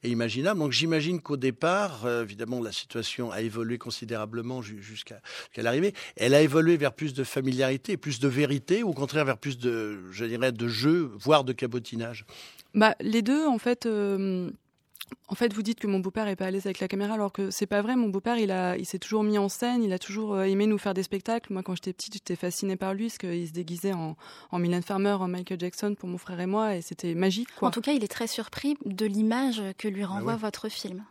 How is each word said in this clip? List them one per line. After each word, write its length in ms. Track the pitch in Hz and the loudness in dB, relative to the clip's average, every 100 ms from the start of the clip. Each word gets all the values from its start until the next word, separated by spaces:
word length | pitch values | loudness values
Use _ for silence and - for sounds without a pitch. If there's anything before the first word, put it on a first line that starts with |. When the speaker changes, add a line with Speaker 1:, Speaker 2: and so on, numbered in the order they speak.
Speaker 1:
et 80 | 123 | 0
imaginables. 500 | 117 117 110 156 208 | 0 0 0 0 2
Donc 120 | 151 | 0
j'imagine 500 | 117 160 160 151 180 | 0 2 2 2 -2
qu'au 160 | - 147 | -2 -2
départ, 640 | 131 120 160 185 208 131 | -2 0 0 2 0 -2
euh, 180 | 117 120 | -2 -2
évidemment, 380 | 113 101 113 123 | -2 -6 -6 -4
la 100 | 113 | -4
situation 600 | 98 - 117 110 - 120 | -6 -8 -6 -6 -4 -4
a 100 | 95 | -2
évolué 380 | 113 110 113 120 | -4 -2 -4 -4
considérablement 800 | 120 - 113 113 107 117 117 127 | -6 -10 -6 -6 -4 -6 -6 -6
ju-, 220 | 107 107 | -8 -12
jusqu'à, 400 | 101 107 - 107 - - - | -14 -14 -14 -16 -14 -14 -14
jusqu'à 160 | - | -2
l'arrivée. 320 | 113 127 196 196 - - | 2 2 2 -2 -14 0
Elle 160 | 120 | 6
a 80 | 139 | 8
évolué 340 | 156 143 160 170 | 8 6 6 6
vers 160 | 143 | 4
plus 220 | - 151 | 0 -6
de 100 | 131 | -2
familiarité, 720 | 131 - 135 127 131 135 - 180 | -2 0 0 2 2 0 -2 -4
plus 240 | - 120 | -4 0
de 80 | 139 | 2
vérité, 540 | 127 147 143 - 196 | 4 2 0 2 2
ou 80 | 226 | 2
au 20 | |
contraire 320 | 139 139 151 | -2 0 2
vers 140 | 143 127 | 2 0
plus 180 | 147 123 | -2 -2
de, 440 | 120 117 107 104 92 | 0 0 -2 -6 -10
je 160 | 95 117 | -6 -4
dirais, 260 | 117 131 | 2 2
de 160 | 117 120 | 2 -2
jeu, 420 | 110 131 170 151 104 | 2 4 4 2 -4
voire 260 | 127 151 | 4 6
de 100 | 131 | 6
cabotinage ? 720 | 123 127 120 117 113 117 113 - - - - - | -2 -2 -4 -6 -6 -6 -8 -16 -20 -20 -20 -4
Speaker 2:
Bah, 200 | 208 220 - | 4 6 4
les 220 | - 226 | 0 2
deux, 240 | 214 285 311 | 4 4 4
en 100 | 233 | 2
fait. 300 | - 247 233 | 2 0 0
Euh, 640 | 214 202 196 196 185 180 - _ _ _ - - - _ | 0 0 0 0 0 -4 -8 _ _ _ -18 -14 -14 _
en 80 | |
fait, 180 | 196 240 | 0 0
vous 100 | 202 | 0
dites 180 | 214 226 | -2 0
que 80 | 214 | 2
mon 100 | 190 | 0
beau-père 300 | 185 202 214 | 0 -2 -2
est 80 | 190 | -2
pas 100 | 190 | -2
à 40 | |
l'aise 140 | 190 196 | -2 -2
avec 120 | 185 | -4
la 80 | 190 | -2
caméra, 280 | 196 202 | -2 -2
alors 180 | 220 202 | 0 -2
que 180 | - 196 | -2 -4
c'est 160 | - 202 | -2 0
pas 160 | 202 | 0
vrai. 140 | 208 254 | 2 2
Mon 120 | 226 | 2
beau-père, 280 | 196 226 240 | 0 0 2
il 140 | 208 | 2
a, 240 | 185 180 180 | 2 0 0
il 80 | 185 | -4
s'est 140 | 185 | -6
toujours 240 | - 220 | -2 2
mis 140 | 214 208 | 4 4
en 100 | 196 | 2
scène, 340 | - 240 247 | 0 0 2
il 100 | 220 | 2
a 60 | 185 | 0
toujours, 360 | - 202 220 | -4 -6 -2
euh, 100 | 196 | 2
aimé 220 | 190 196 208 | 2 4 4
nous 100 | 208 | 4
faire 160 | 202 | 2
des 80 | 190 | -2
spectacles. 500 | 185 196 - 226 - | -2 -4 -2 -4 -2
Moi, 120 | 190 | -6
quand 100 | 185 | -4
j'étais 180 | 180 - | -4 -4
petite, 200 | 180 - | -6 -8
j'étais 220 | 202 - 180 | -10 -6 -4
fascinée 400 | 180 175 196 185 | -2 -2 -2 -2
par 180 | 190 | -2
lui, 120 | 196 226 | -2 -4
parce 100 | - | -4
qu'il 300 | 185 175 170 | -4 -4 -4
se 40 | |
déguisait 400 | 160 165 175 196 | -6 -6 -4 -2
en, 240 | 185 160 156 - - - | -2 -4 -8 -16 -20 -6
en 60 | 175 | 0
Mylène 220 | 175 175 | 2 2
Farmer, 260 | 175 196 202 202 | 0 0 2 2
en 80 | 185 | 0
Michael 320 | 180 180 185 | -4 -6 -4
Jackson 380 | 180 - 208 202 | -6 -2 -2 -2
pour 100 | 185 | -6
mon 80 | 175 | -8
frère 220 | - 180 | -8 -4
et 80 | 180 | 0
moi, 300 | 202 220 185 | 0 2 0
et 40 | |
c'était 340 | 170 - 175 170 | -4 -6 -4 2
magique, 320 | 190 190 247 - | 2 2 -4 0
quoi. 100 | 226 | 0
Speaker 3:
En 40 | |
tout 80 | 240 | 0
cas, 100 | 226 | 0
il 140 | 285 | 0
est 40 | 208 | 0
très 200 | - 226 | -4 -4
surpris 480 | - 226 - 277 294 | -4 -6 -4 -2 -2
de 200 | 208 190 | -4 -2
l'image 560 | 214 202 220 233 269 226 196 190 | 0 2 2 4 2 0 -4 -4
que 100 | 214 | -4
lui 160 | 196 | -2
Speaker 1:
Ah 40 | 202 | -2
Speaker 3:
renvoie 260 | 190 226 | -2 -2
Speaker 1:
ouais. 40 | 226 | -2
Speaker 3:
votre 300 | 214 - 220 | -2 -4 -8
film. 340 | - 202 185 208 | -8 -8 -10 -12